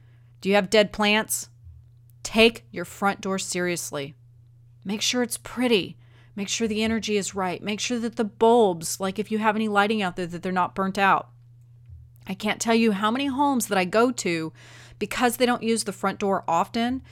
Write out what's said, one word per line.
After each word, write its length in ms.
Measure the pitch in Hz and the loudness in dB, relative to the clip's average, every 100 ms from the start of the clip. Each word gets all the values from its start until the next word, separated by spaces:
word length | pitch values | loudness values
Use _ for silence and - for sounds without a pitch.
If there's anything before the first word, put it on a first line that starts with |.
| - - - - | -20 -20 -20 -6
Do 80 | 185 | 2
you 60 | |
have 160 | 202 190 | 2 4
dead 220 | 220 208 | 4 4
plants? 580 | - 208 214 220 - - - - - - - - - | 2 2 2 0 -6 -8 -18 -20 -20 -20 -20 -20 -16
Take 420 | - 226 226 233 - | -2 4 4 4 -8
your 140 | 180 | -10
front 360 | 175 - 196 196 | -10 -2 -2 -2
door 180 | 196 190 | -4 -4
seriously. 760 | - 180 175 170 - 147 143 - - - - - - - | -4 -2 -2 -4 -6 -8 -10 -14 -20 -20 -20 -20 -20 -14
Make 180 | 190 208 | -8 -4
sure 200 | - 247 | -2 -2
it's 140 | 240 - | -2 -6
pretty. 600 | - 233 247 220 160 - - - - - | -10 -4 2 2 2 -10 -20 -20 -16 -10
Make 120 | 196 | -6
sure 200 | - 226 | -4 -2
the 160 | 214 | 0
energy 320 | 220 226 208 208 | -2 -2 -2 -2
is 180 | 185 | -2
right. 280 | 196 185 170 | -4 -4 -4
Make 180 | 196 208 | -6 -6
sure 180 | - 247 | -4 -4
that 180 | 226 226 | -4 -4
the 80 | |
bulbs, 760 | 214 - 226 240 208 170 160 - | -6 2 6 6 4 2 -6 -6
like, 180 | 190 196 | -4 -6
if 120 | 208 | -4
you 80 | 214 | 0
have 180 | 220 214 | 0 0
any 120 | 220 | 2
lighting 320 | 202 202 220 | 2 2 0
out 160 | 185 175 | -2 -4
there, 100 | 175 | -6
that 160 | 170 | -6
they're 100 | 185 | -4
not 220 | 185 175 | 0 0
burnt 240 | - 190 190 | 0 -2 2
out. 320 | 196 160 - - - - - - - - - - - | 4 4 0 -16 -20 -20 -20 -20 -20 -20 -20 -18 -12
I 80 | |
can't 260 | 190 208 - | -6 -4 -2
tell 140 | 233 | 2
you 180 | 226 226 | 4 4
how 180 | 196 214 | 2 0
many 160 | 254 277 | -2 -2
homes 400 | 254 285 262 - | 0 2 2 0
that 100 | 196 | 0
I 60 | |
go 260 | 180 214 247 | 2 4 2
to, 400 | 240 185 165 160 - - - - - | 2 -2 -2 -4 -10 -20 -20 -20 -10
because 360 | 202 - 247 233 | -8 0 0 2
they 100 | 247 | 0
don't 160 | 240 | 2
use 220 | 220 226 | 0 -2
the 80 | 214 | -2
front 280 | 190 196 - | -4 -4 -2
door 240 | 196 190 - | -2 -2 0
often 560 | 165 196 233 233 262 - | 0 0 -2 -2 -4 -10